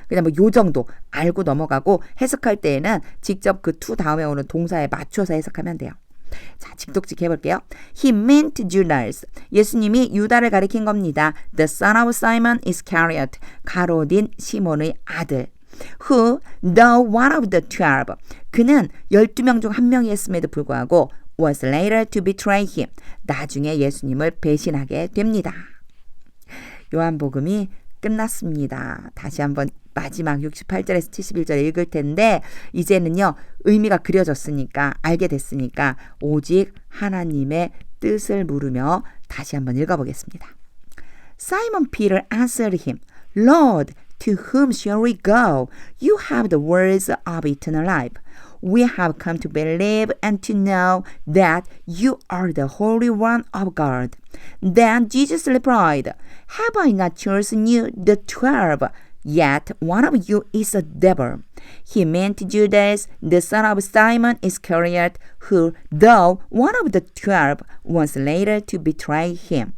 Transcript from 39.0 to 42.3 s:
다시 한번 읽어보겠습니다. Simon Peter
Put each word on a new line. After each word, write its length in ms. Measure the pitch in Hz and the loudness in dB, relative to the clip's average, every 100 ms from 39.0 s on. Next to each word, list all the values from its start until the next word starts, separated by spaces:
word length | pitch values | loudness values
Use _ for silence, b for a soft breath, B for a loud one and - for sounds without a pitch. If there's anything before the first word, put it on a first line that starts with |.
| - b b | -2 b b
다시 280 | - 143 143 | -12 -8 -6
한번 200 | 127 123 | -4 -2
읽어보겠습니다. 720 | 156 170 131 135 - 175 - - - - - - b b b b | 0 -2 -4 -8 -12 -14 -16 -18 -18 -16 -14 -12 b b b b
Simon 520 | - 381 466 403 285 | -6 -4 -2 -2 -2
Peter 320 | - 208 190 - | 0 2 2 0